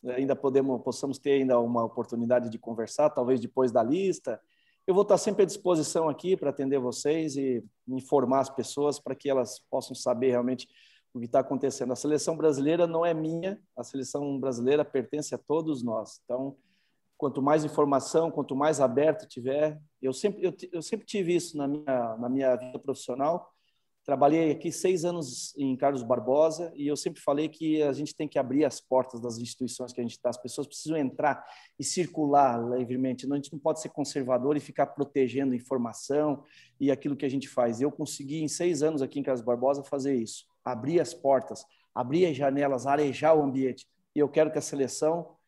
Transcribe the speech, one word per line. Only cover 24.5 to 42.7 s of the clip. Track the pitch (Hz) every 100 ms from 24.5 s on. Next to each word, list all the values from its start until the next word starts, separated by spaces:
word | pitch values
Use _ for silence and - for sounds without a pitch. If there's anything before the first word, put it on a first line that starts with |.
aqui | 143 170
seis | 151 185 185 170
anos | 175 139 - - -
em | 139 127
Carlos | 143 139
Barbosa | 117 123 113 139 160 151 175 143
e | 143
eu | 143
sempre | 185 165
falei | - 143 156
que | 151 160 156
a | 147
gente | 131 147
tem | - 151
que | 143
abrir | 127 135 147
as | -
portas | _ 131 123 120
das | 120 113
instituições | 117 - 123 - 123
que | 123
a |
gente | 120 -
tá. | 123
As | 120
pessoas | 123 - 139
precisam | - 151 160
entrar | 135 - 147 131 - - - _
e | -
circular | - 160 - 147 143 139 117 117 123
livremente. | 120 127 131 123 127
Não, | 143
a |
gente | 139
não | 151
pode | 160 156
ser | -
conservador | - 143 147 127 127 131 151
e |
ficar | - 131 139
protegendo | - 139 143 127 120 139 123
informação | 120 131 117 110 - 143 151 143 - - - _
e | 139
aquilo | 135 147 139
que | 143
a |
gente | 135 131
faz. | - 120 113
Eu | 143
consegui, | 147 147 - 139 156
em | 156
seis | - 175 156
anos | 151 156
aqui | 131 147
em |
Carlos | 139 127
Barbosa, | 117 120 127 143
fazer | 139 143 135
isso. | 131 113 - - _
Abrir | - 120 127 170
as | 156
portas, | - 135 135 - 107 - _ _ -
abrir | 123 156 180
as | 131
janelas, | 139 139 143